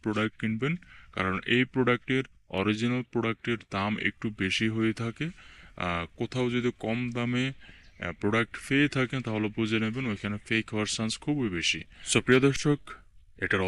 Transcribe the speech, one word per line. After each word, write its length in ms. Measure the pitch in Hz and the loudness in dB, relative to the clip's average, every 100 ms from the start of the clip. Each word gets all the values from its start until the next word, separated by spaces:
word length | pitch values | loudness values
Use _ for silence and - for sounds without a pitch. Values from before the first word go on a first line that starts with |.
| 110 | -2
প্রোডাক্ট 280 | 107 110 - | 0 0 -2
কিনবেন, 320 | 110 110 135 175 - - - 95 | -4 -2 -2 -4 -8 -20 -12 -2
কারণ 200 | 95 95 - 120 | 0 0 2 2
এই 80 | 127 | 2
প্রোডাক্টের, 500 | 131 123 120 - 131 127 - - 92 | 2 2 2 0 -2 -2 -10 -6 0
অরিজিনাল 440 | 101 107 120 127 123 | 2 2 2 0 -2
প্রোডাক্টের 460 | 120 113 110 - 117 - 98 | 0 0 -2 -4 -4 -4 -2
দাম 160 | 101 107 101 | 0 0 -2
একটু 180 | - 113 107 | -2 -6 -2
বেশি 260 | 95 - 110 110 | 0 2 0 2
হয়ে 180 | 110 107 | 0 0
থাকে। 240 | 113 - 160 | -4 -4 -8
আহ, 720 | - - - - - 90 85 85 - | -8 -20 -20 -16 -6 -4 -2 -4 -6
কোথাও 280 | 117 127 123 123 | -4 0 0 0
যদি 140 | 120 - 110 | -2 -2 -4
কম 140 | 120 123 120 | -2 -2 -2
দামে, 300 | 123 123 131 | -2 0 -2
আহ, 600 | 135 - - - - 87 - | -6 -16 -20 -20 -10 -8 -2
প্রোডাক্ট 320 | 202 117 113 - - | 0 2 0 -4 0
পেয়ে 200 | 139 143 135 | 2 2 2
থাকেন, 240 | 123 135 120 | 0 -2 -2
তাহলে 200 | 107 107 110 | -2 -2 0
বুঝে 200 | 110 110 | 0 0
নেবেন 260 | 110 123 127 | 0 -2 -4
ওইখানে 260 | 98 101 104 - | -4 -4 -6 -2
ফেক 180 | 110 - | -2 0
হওয়ার 160 | 107 104 - | -2 -2 -2
চান্স 180 | 110 - | -2 -4
খুবই 320 | - 147 113 85 | -2 -2 0 0
বেশি। 240 | - 82 - - - | 0 -2 -6 -12 0
So, 60 | 120 - | 2 6
প্রিয় 160 | 131 139 | 6 6
দর্শক, 320 | 135 151 143 - - - - - - 92 | 2 2 0 -2 -18 -20 -20 -20 -6 0
এটার 160 | 98 | 0